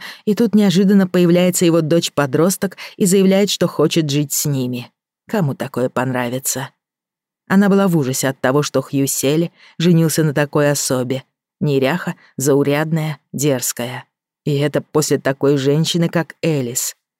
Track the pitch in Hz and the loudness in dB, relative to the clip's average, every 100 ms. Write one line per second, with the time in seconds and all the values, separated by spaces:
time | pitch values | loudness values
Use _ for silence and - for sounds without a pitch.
0 | - - - 202 233 214 202 170 196 202 | -6 -8 -2 0 2 4 4 4 4 4
1 | 185 185 175 170 180 175 170 165 156 170 | 2 2 4 4 2 2 2 2 2 0
2 | - - 139 151 175 190 196 - - - | 0 -2 0 2 0 0 -6 -8 -16 -2
3 | 190 196 190 196 202 - 175 - 156 170 | 2 4 4 4 2 0 -2 0 0 0
4 | 151 143 147 - 151 135 123 123 120 _ | 0 -2 -2 -4 -4 -4 -4 -8 -12 _
5 | _ _ - 214 147 - 120 - 127 - | _ _ -6 -2 -2 -4 -6 -4 -4 -2
6 | 127 123 120 127 - 131 131 _ _ _ | -4 -4 -4 -6 -6 -8 -10 _ _ _
7 | _ _ _ _ - 196 202 196 196 170 | _ _ _ _ 0 2 4 4 2 2
8 | 127 131 131 135 127 143 143 131 - 139 | 0 -2 -4 -2 0 0 0 -2 -2 -2
9 | 135 - 135 156 170 - - - 170 165 | -2 -2 0 0 -2 -6 -16 -2 2 4
10 | 160 165 156 143 143 151 143 143 - 127 | 2 2 0 0 -2 0 0 0 -2 -2
11 | 123 131 - _ _ _ 151 135 131 175 | -2 -6 -10 _ _ _ -2 2 0 0
12 | - 170 _ - 135 139 143 143 156 160 | -6 -12 _ -4 0 2 2 0 -2 -4
13 | 156 143 _ - 147 127 - - 120 127 | -4 -8 _ -4 -2 -2 -4 -8 -10 -10
14 | - _ _ _ 156 139 147 - - 151 | -16 _ _ _ -4 -2 -2 -2 -2 -2
15 | 147 139 135 139 139 147 135 151 165 175 | 0 0 -2 0 0 2 2 0 0 0
16 | 165 170 156 - 165 147 120 127 - - | -2 -2 -4 -6 -4 -4 -4 -6 -8 -10
17 | _ | _